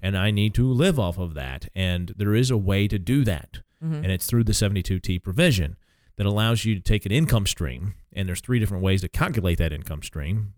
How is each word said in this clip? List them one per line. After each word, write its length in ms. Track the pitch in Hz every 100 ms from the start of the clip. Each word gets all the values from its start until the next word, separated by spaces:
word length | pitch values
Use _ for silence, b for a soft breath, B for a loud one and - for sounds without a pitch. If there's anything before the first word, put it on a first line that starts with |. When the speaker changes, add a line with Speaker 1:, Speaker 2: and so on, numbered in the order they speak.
Speaker 1:
and 160 | 92 98
I 140 | 101
need 240 | 104 107 107
to 120 | 127
live 300 | 127 180 151
off 200 | 92 90
of 160 | 90 76
that." 340 | 65 67 - -
And 360 | 92 87 87 92
there 160 | 101
is 160 | 107 127
a 80 | 120
way 300 | 95 98 101
to 100 | 104
do 260 | 87 135
that. 360 | 117 80 - - - -
Speaker 2:
Mm-hmm. 100 | 160 151
Speaker 1:
And 40 | 95
it's 180 | 92 -
through 200 | 120 107
the 80 |
seventy-two 460 | 98 104 101 - 92
T 200 | - 90
provision 580 | - 92 175 104 76 90 _ _ _ -
that 80 | 101
allows 380 | 101 110 117 110
you 80 |
to 80 | 104
take 240 | - 107 92
an 60 |
income 340 | 117 160 117 98
stream. 480 | - 78 62 95 - - -
And 120 | 95
there's 100 | 87
three 200 | - 123
different 220 | 104 95
ways 200 | 95 95
to 80 | 87
calculate 480 | - 156 139 90 85
that 160 | 82
income 280 | 76 76 76
stream, 520 | - 80 73 107 104